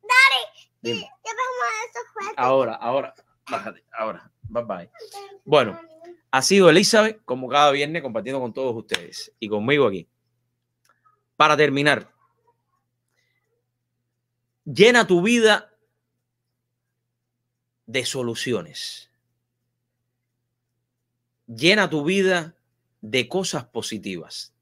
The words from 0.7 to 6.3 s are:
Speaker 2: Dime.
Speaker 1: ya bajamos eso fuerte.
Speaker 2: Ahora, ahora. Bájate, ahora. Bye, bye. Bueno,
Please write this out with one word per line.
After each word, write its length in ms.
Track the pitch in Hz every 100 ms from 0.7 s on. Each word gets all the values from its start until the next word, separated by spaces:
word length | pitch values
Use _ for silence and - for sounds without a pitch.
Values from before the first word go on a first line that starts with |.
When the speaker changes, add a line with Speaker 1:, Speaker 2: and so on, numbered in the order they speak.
| _
Speaker 2:
Dime. 200 | - -
Speaker 1:
ya 320 | - _ 453
bajamos 580 | 453 508 508 480 440 466
eso 100 | 466 453
fuerte. 220 | 440 403 427
Speaker 2:
Ahora, 380 | 127 135 120
ahora. 400 | 110 117 135 135 _ _ _ -
Bájate, 340 | 113 110 - _ 117
ahora. 320 | 110 90 - _
Bye, 220 | 104 110
bye. 260 | 117 92 87 - 440 392 403 -
Bueno, 360 | - 147 113 - - _ - - _